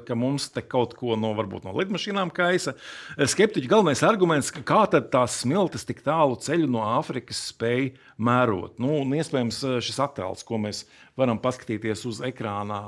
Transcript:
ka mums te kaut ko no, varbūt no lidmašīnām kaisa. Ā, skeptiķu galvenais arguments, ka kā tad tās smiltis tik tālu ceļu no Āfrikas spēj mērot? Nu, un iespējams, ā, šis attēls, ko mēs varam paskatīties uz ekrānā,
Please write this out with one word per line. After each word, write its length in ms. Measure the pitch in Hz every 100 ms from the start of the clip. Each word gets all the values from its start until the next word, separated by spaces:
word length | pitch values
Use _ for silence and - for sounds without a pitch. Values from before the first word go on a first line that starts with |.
| 117
ka 80 |
mums 320 | 117 127 139 -
te 140 | 123
kaut 320 | - 127 117 -
ko 200 | 123 110
no, 180 | 110
varbūt 300 | 107 104 95
no 100 | 95
lidmašīnām 580 | 107 190 180 214 196 180
kaisa. 400 | - 175 185 143 127 - - - -
Ā, 80 | 135
skeptiķu 400 | - 208 170 127
galvenais 320 | 214 170 131
arguments, 480 | 165 214 175 151 -
ka 120 | -
kā 240 | - 180 202
tad 200 | 156 113
tās 240 | 131 120 -
smiltis 400 | 123 180 175 123
tik 160 | - -
tālu 360 | 139 160 143 120
ceļu 260 | - 170 147
no 120 | 117
Āfrikas 640 | 107 123 156 131 - 107 -
spēj 400 | - 117 123 135 - - -
mērot? 600 | 117 123 120 95 90 -
Nu, 240 | 127 151
un 100 | 135
iespējams, 480 | 147 156 139 117 - 135
ā, 80 | 123
šis 180 | 110 110
attēls, 460 | 139 - 92 95 -
ko 80 | 113
mēs 300 | 104 98 - - -
varam 220 | - 127 107
paskatīties 680 | 127 120 - 107 113 104 127
uz 140 | 104
ekrānā, 640 | 127 123 110 101 104 104